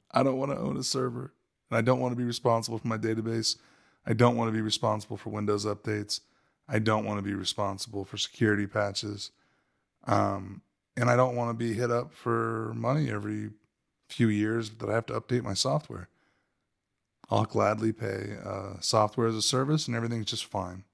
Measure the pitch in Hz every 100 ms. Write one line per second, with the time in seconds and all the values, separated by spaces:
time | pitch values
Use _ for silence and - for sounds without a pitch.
0 | _ - 135 127 139 135 139 143 127 135
1 | 127 120 131 _ _ _ _ 113 117 127
2 | 127 123 120 117 120 113 113 113 117 110
3 | 110 113 113 113 110 - _ _ _ _
4 | - 113 120 117 113 110 107 - 110 107
5 | - 104 107 107 104 104 104 104 110 107
6 | 104 - - _ _ _ - 113 110 107
7 | 107 104 101 101 92 - 101 98 - 101
8 | 95 104 - - 107 104 98 107 101 101
9 | 107 101 - - _ _ _ _ _ _
10 | - 104 101 98 98 95 - _ _ 120
11 | 120 123 127 120 117 113 117 107 123 120
12 | 123 - 120 117 113 113 113 117 117 147
13 | 135 107 104 107 107 - _ _ _ _
14 | - - 113 104 107 117 110 110 107 113
15 | 117 113 - 123 120 95 131 151 - -
16 | 90 _ _ _ _ _ _ _ _ _
17 | _ _ - 107 110 107 104 107 113 110
18 | 107 104 101 98 95 98 98 98 - 110
19 | 104 - 113 110 - 127 135 156 127 117
20 | 117 117 104 110 - 101 90 92 -